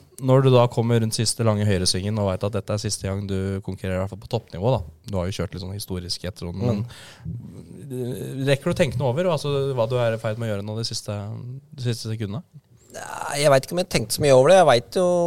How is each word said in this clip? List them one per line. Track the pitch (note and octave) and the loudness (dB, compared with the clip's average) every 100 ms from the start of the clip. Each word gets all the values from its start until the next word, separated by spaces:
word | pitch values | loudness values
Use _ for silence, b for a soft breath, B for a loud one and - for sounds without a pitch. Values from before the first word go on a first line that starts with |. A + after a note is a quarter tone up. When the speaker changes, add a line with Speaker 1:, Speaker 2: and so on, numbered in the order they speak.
| - - | -10 -6
Speaker 1:
når | B2+ C3 C3 | 4 6 6
du | |
da | B2 A#2+ | 6 6
kommer | - A#2 A#2 | 2 2 2
rundt | A2 - | 2 -2
siste | A2 - A2+ | -2 0 0
lange | G#2+ G#2 | 2 2
høyresvingen | F#2 F#2 F#2 G2 G#2+ | 2 2 0 -2 -2
og | G2+ | -2
vet | F#2 G2+ | -2 -2
at | G#2 | -4
dette | - G2+ | -4 -4
er | G#2+ | -4
siste | - G2 | -6 -4
gang | G2 G2 | -4 -4
du | F#2+ F#2+ F#2+ - | -4 -2 -4 -6
konkurrerer, | F#2 F#2+ F#2 | -8 -4 -4
i | F#2+ | -4
hvert | |
fall | F#2+ | -8
på | - C#3 | -6 -6
toppnivå | - E2 G#2 A#2+ | -6 -4 -2 -2
da. | E2 - - | -4 -14 -8
Du | G2 | -4
har | F2 | -4
jo | - | -4
kjørt | F2 F#2 | -6 -8
litt | F#2 | -10
sånn | G2 | -12
historisk | - F#2 F2 - F2 | -8 -8 -8 -8 -10
etter | - F2 | -10 -10
runden, | F2 A#2+ | -4 -2
Speaker 2:
Mm. | - A#2+ | -2 -4
Speaker 1:
men, | B B B B A#2 - - F2 - C3+ | B B B B -12 -14 -18 -18 -18 -12
eh, | B2+ A#2+ - C3 C3+ C3+ | -8 -6 -8 -8 -4 0
rekker | C#3 F3 | 0 0
du | F3 | 0
å | D#3+ | 0
tenke | A#2+ | 0
noe | C3+ | 0
over, | C3 F#3 | 0 0
altså, | D#3 D3 C#3 C#3 | 0 -2 -2 -2
hva | C3 A2+ | 0 0
du | B2 | 2
er | A#2 | 0
i | A2+ | 0
ferd | A2+ G#2+ | -4 -4
med | A#2 | -4
å | |
gjøre | G2+ G#2 | -4 -6
nå | A2 | -6
de | A2+ | -6
siste, | A2+ - G#2 G2+ A2 A#2+ C3 - - | -8 -8 -8 -8 -10 -12 -14 -16 -8
de | |
siste | B2 A#2 A2 | -4 -4 -6
sekundene? | A2 G#2 G#2+ - D3 _ _ _ | -6 -6 -8 -12 -20 _ _ _
Speaker 2:
Nei, | - - - - C#3+ | -16 -12 -10 -6 0
jeg | D3 | 4
vet | C3+ - | 4 2
ikke | F3 | -4
om | |
jeg | F#3 | -2
tenkte | D#3+ - - | -2 -2 0
så | |
mye | D3 | 6
over | B2+ C#3 | 8 8
det. | F#3+ | 8
Jeg | D#3+ | 8
vet | A#2+ A#2+ F#3 | 6 2 0
jo, | F3+ F3 | 2 2